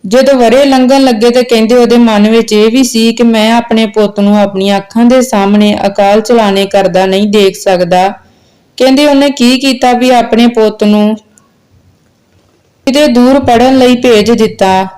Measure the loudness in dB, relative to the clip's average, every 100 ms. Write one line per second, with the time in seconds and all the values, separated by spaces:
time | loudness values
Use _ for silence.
0 | 0 0 2 2 2 2 2 0 2 2
1 | 0 0 0 0 0 -2 2 2 2 2
2 | 2 2 2 0 0 0 0 0 -2 0
3 | -2 0 0 0 0 -2 -2 -2 -2 -2
4 | -4 -2 0 0 -2 -2 -4 -4 -4 -2
5 | 2 2 0 -2 0 0 0 0 -4 -2
6 | 0 0 0 0 0 -2 -2 -2 -2 -2
7 | -2 -2 0 0 0 -2 -4 -2 0 0
8 | -2 -6 _ _ _ _ _ -2 0 2
9 | 2 2 0 0 0 0 -2 -2 -2 0
10 | 0 0 0 0 0 0 -2 -2 -2 0
11 | -2 -4 _ _ _ _ _ _ _ _
12 | _ _ _ _ _ _ _ _ -4 0
13 | 0 2 2 2 0 0 2 2 2 0
14 | 0 0 0 0 -2 -2 -2 0 -4